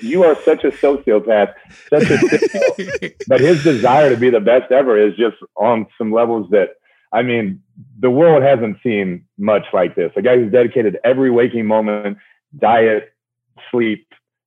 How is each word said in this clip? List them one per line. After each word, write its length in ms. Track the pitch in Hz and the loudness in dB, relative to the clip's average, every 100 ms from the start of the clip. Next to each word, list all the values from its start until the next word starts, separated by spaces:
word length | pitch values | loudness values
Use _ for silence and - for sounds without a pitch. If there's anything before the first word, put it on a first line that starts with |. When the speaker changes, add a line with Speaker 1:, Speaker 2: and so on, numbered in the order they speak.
Speaker 1:
you 220 | 117 175 | -4 0
are 100 | 170 143 | 2 2
such 220 | - - | 0 0
a 60 | 143 | -2
sociopath, 800 | - 143 139 - 104 107 107 98 - _ - - | -2 -2 -2 0 -2 0 0 0 -4 _ -20 -2
such 140 | 127 | 0
a 120 | - - | 2 2
sicko." 1000 | 339 - 415 587 523 - 185 539 - _ | 2 0 -2 -2 -4 -4 -10 -10 -12 _
Speaker 2:
<laughs> 80 | - | -2
Speaker 1:
But 120 | 131 | 2
his 220 | 147 165 | 2 2
desire 460 | 160 123 123 143 143 | 2 2 2 4 2
to 60 | 117 | 2
be 140 | 123 | 2
the 100 | 117 | 2
best 300 | 104 127 - | 2 0 2
ever 260 | 131 131 107 | 0 2 2
is 160 | 104 95 | 2 0
just 200 | 113 - - - | -4 -4 -20 -4
on 300 | 113 113 104 - | -2 -2 -4 -8
some 140 | 110 | -4
levels 360 | 113 117 113 90 | -2 0 -2 -2
that, 240 | 101 87 - _ _ _ | 0 -2 -6 _ _ _
I 100 | 113 | -4
mean, 400 | 123 117 101 95 _ _ - 110 | -2 -4 -4 -8 _ _ -20 -4
the 120 | 127 | -2
world 320 | 127 170 151 | 2 4 4
hasn't 340 | 135 123 113 98 | 4 0 -2 -6
seen 420 | 123 104 95 87 _ - | -4 -4 -4 -8 _ -8
much 260 | 104 101 - | -2 -2 -2
like 240 | 98 87 95 | -2 -2 -2
this. 160 | 85 101 | -4 -2
A 60 | |
guy 140 | 120 127 | 0 0
who's 140 | 110 | 2
dedicated 460 | 123 120 131 107 90 | 0 0 0 -2 -2
every 260 | 117 131 131 | -2 0 0
waking 360 | 117 120 117 107 | 0 0 -2 -2
moment, 520 | 110 107 104 104 101 _ _ _ 147 | -2 -2 -4 -6 -12 _ _ _ -4
diet, 560 | 107 117 113 107 - _ _ _ _ _ - | 0 2 2 0 -6 _ _ _ _ _ -8
sleep, 360 | 123 113 104 _ _ _ _ | -4 -4 -6 _ _ _ _